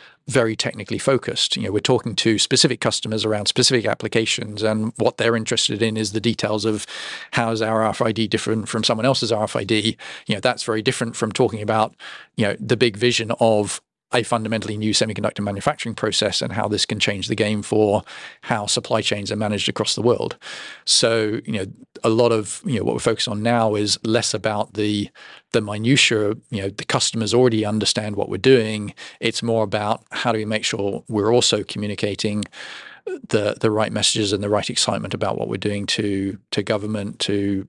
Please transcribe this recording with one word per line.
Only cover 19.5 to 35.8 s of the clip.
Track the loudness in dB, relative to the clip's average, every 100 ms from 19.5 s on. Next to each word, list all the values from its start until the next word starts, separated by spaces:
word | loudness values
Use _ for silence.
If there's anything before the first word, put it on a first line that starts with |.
| -2 -2
across | -2 -2
the | 0
world. | 2 2 0 -8 -14 -14 -14 -10
So, | 0 2 4 2 0 -2 -4
you |
know, | -4 -6 -10 -20 -2
a | 2
lot | 4 6
of, | 4 -2 -6 -2
you | -2
know, |
what | 0
we're | 0
focused | 0 0 -2
on | -2
now | 2 2 2
is | 2 0 -2
less | 0 0 0
about | -2 -2 -2 -4
the, | -2 0 0 -4 -10 -20 -20 _
the | -2
minutiae, | 0 -2 2 4 4 4 2 -2 -6
you | -4
know, | -4
the | -6
customers | -2 0 0 -2 2
already | 4 6 4
understand | 0 0 0 -2 -2 -4
what | -4
we're | 2
doing. | 6 6 6 -2 -6 -10 -18 -6
It's | -4 -2
more | 0 0
about | 0 0 0 -2 _
how | -4 0
do | 0
we |
make | 0 -2 -2
sure | -2 -2 -4 -2
we're | 0 4
also | 4 4 0
communicating | -2 -6 -6 -2 -4 -2 -2 -2 -6 -10 -16 -16 -18 -16 -12
the, | -10 -2 0 0 0
the | 0
right | 2 0
messages | 0 0 0 0
and | 0
the | 0
right | 0 0
excitement | -2 0 -2 -4
about | -4 -4 -2
what | -4
we're | -4
doing | -4 -4